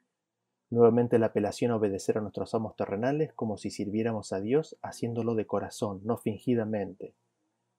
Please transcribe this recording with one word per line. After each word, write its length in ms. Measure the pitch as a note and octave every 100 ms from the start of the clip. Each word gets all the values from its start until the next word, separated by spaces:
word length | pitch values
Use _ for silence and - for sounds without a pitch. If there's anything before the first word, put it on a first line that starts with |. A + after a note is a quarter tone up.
| _ _ _ _ _ _ _
Nuevamente 500 | A#2 A#2 A#2 A#2+ A#2+
la 80 | A2
apelación 440 | A2 G2+ - B2
a 60 | A2+
obedecer 400 | G#2 F#2+ - A2+
a 40 |
nuestros 320 | G#2 - -
amos 220 | A#2 A2 -
terrenales 560 | G2+ G2+ B2 D3 D#3
como 240 | - A2+ G2
si 140 | G#2
sirviéramos 640 | - G#2 G#2+ A2+ A2 F#2+
a 80 | F#2+
Dios 360 | G#2 C#3 D#3+ -
haciéndolo 540 | A#2+ - A#2 A#2 A2+ A2+
de 120 | G2+
corazón, 540 | G2+ G2 - A2 F#2+
no 140 | G#2 A2+
fingidamente, 960 | - G2 - A#2 G#2+ G#2+ F#2 F#2 G2 - _ _ _ _ _